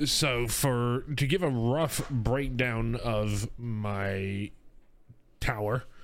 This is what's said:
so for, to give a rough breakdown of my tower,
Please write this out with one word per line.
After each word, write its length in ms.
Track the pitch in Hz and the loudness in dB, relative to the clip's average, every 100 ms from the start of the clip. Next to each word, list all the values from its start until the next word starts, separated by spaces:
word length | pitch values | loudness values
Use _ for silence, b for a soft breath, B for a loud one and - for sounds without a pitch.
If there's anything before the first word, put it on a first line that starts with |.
| 143 | 0
so 400 | - 151 120 120 | 2 2 0 0
for, 580 | - 143 123 120 123 - 139 | 2 2 2 2 0 -2 -2
to 100 | 143 | 2
give 160 | 180 | 2
a 80 | 165 | 2
rough 580 | 123 117 143 160 - - | 2 2 2 2 0 -2
breakdown 840 | 131 110 131 135 123 123 113 113 117 | 0 2 2 0 0 2 2 0 0
of 500 | 117 107 107 101 117 - | 0 2 2 0 -2 -6
my 920 | 120 107 104 101 98 98 98 98 104 - - - - - - - - - | -6 -4 -2 -2 -2 -2 -2 -4 -6 -10 -20 -20 -20 -20 -20 -20 -20 -4
tower, 460 | - 113 104 123 - B | -2 0 0 -2 -4 B